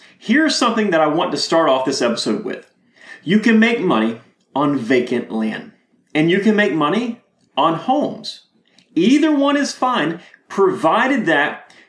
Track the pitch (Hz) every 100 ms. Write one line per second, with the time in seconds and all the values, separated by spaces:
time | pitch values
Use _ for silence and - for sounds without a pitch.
0 | - _ - 262 311 - 247 214 208 160
1 | 156 151 175 147 - 165 156 131 139 131
2 | 123 110 - 101 95 90 - _ _ _
3 | - - 151 208 233 220 226 233 180 117
4 | 110 117 - _ _ 135 147 139 110 127
5 | 123 120 - 110 110 107 - - _ _
6 | _ 151 165 190 208 208 208 160 147 202
7 | 247 233 _ _ _ - 156 160 - 285
8 | 240 - - - _ _ _ _ _ -
9 | 190 285 311 294 285 285 277 - 262 233
10 | 151 165 - _ - - 190 120 160 196
11 | 254 277 165 151 147 - - -